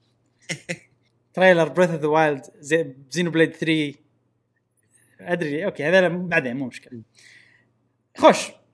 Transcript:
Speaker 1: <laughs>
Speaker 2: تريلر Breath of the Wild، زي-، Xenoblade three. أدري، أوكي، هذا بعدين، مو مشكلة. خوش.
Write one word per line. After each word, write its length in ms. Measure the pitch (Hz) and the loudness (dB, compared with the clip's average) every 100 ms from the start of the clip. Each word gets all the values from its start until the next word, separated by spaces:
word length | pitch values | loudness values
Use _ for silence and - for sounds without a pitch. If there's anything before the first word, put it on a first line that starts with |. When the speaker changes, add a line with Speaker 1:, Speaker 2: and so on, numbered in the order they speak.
| _ _ _ _ - | _ _ _ _ -14
Speaker 1:
<laughs> 840 | 165 - 170 _ _ _ _ _ | -12 -12 -16 _ _ _ _ _
Speaker 2:
تريلر 400 | - 185 175 156 | 2 4 4 2
Breath 160 | 139 180 | 2 0
of 120 | 165 | 0
the 60 | 151 | -2
Wild، 420 | 156 156 139 - - | 2 2 -2 -8 -20
زي-، 340 | 147 160 147 131 139 156 | -2 -2 -2 -10 -10 -4
Xenoblade 380 | 175 160 160 - | -2 2 0 0
three. 400 | 160 160 147 - _ _ _ _ _ _ _ _ _ _ _ _ | -2 -2 -2 -8 _ _ _ _ _ _ _ _ _ _ _ _
أدري، 440 | 185 175 160 143 | -6 -4 -4 -6
أوكي، 200 | 190 - | -6 -6
هذا 240 | 143 185 175 | 0 2 2
بعدين، 480 | 175 180 165 131 123 | 0 -2 -2 -2 -6
مو 100 | 131 | -8
مشكلة. 360 | - - 120 110 _ - - _ _ _ _ _ _ _ - | -12 -18 -20 -20 _ -20 -20 _ _ _ _ _ _ _ 2
خوش. 200 | 294 202 - - _ | 4 4 -2 -14 _